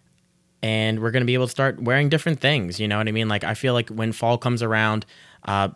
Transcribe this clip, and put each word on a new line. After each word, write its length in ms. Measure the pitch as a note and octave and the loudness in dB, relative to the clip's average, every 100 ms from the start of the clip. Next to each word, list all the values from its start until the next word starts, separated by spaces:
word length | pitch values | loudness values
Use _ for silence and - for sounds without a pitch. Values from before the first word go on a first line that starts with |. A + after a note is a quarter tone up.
| _ _ _ _ _ - | _ _ _ _ _ -6
and 380 | A2 A2 A2 A2 | -2 0 0 0
we're 100 | A2+ | 0
gonna 160 | B2+ A#2+ | 0 2
be 80 | |
able 140 | B2+ B2 | 2 0
to 40 | |
start 300 | - C3+ - | 0 -2 0
wearing 280 | A#2+ C3+ C#3+ | 0 2 4
different 320 | D#3 E3+ D#3+ | 2 0 0
things, 380 | C#3 D3 F2+ F#2 | 0 0 -2 -4
you 80 | G#2+ | -2
know 120 | G#2 | 0
what 80 | A2 | 0
I 40 | |
mean? 160 | A2 A2 | 0 0
Like, 160 | G#2 | 0
I 120 | F2 G#2+ | -2 -2
feel 180 | C3 | 0
like 160 | A#2+ A2+ | 0 0
when 220 | A2 A2+ | -4 -4
fall 260 | A2 A#2 A#2+ | 0 0 0
comes 240 | B2 A#2+ | 0 -2
around, 460 | A#2 A2 A2 A2 - - - - - | 0 2 2 0 -6 -18 -20 -16 -2
uh, 240 | G2+ G2 | 0 0